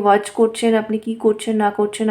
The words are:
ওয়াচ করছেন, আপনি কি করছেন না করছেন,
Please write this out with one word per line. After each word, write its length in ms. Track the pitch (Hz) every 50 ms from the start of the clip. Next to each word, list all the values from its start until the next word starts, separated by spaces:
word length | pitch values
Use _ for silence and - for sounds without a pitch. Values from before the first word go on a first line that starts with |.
ওয়াচ 240 | 202 208 202 208 208 - - -
করছেন, 340 | 226 220 226 - 233 226 226 220
আপনি 140 | 220 220 214 214 -
কি 80 | 233 220 226 -
করছেন 300 | 220 208 214 - 226 220 214 208
না 40 | 202 208 -
করছেন, 280 | 208 208 - - 220 214